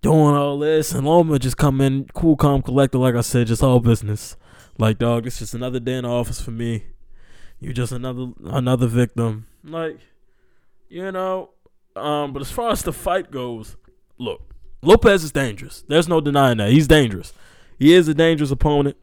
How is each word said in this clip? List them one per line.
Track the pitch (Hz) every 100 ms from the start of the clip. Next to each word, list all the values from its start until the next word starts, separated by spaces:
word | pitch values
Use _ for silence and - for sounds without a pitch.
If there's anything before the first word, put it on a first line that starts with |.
doing | - 156 147 143
all | 143 143
this. | 151 156 151
And | - 139
Loma | 170 160 147
just | 127 120
come | 147 135
in, | 135 135 139
cool, | - 165 151
calm, | 147 139
collected, | 131 131 139 131
like | 127 120
I |
said, | 113 123 117
just | 113
all | 139 123
business. | 117 113 104 107 - - _ - - -
Like, | 113 110
"Dog, | 117 117 117
it's | -
just | 113
another | 113 127 123
day | 117
in | 131
the | 123
office | 120 117 117
for | -
me. | 113 117 113 - - - - - - - -
You | -
just | 120 120
another, | 123 127 123 127 -
another | - 117 123 127 123
victim." | 120 120 - 117 107 110 _
Like, | 147 160 160 156 _ _ _ _ _ _ _ _ _
you | - 190
know, | 185 185 185 - _ _ _ _ -
um, | 135 147 143
but | 135
as | 135
far | - 233
as | 214
the | -
fight | 143 - 180 180
goes, | 135 123 117 107 - _ _ _ _
look, | 120 78 - - - -
Lopez | 139 220 233 196
is | 156
dangerous. | 143 135 98 - - -
There's | 151 170
no | 170
denying | 147 143 135 117
that. | 104
He's | 135 147
dangerous. | 156 131 95 - - - - - -
He | 135
is | 175 160
a |
dangerous | 151 165 160 143
opponent. | 135 151 147 143 -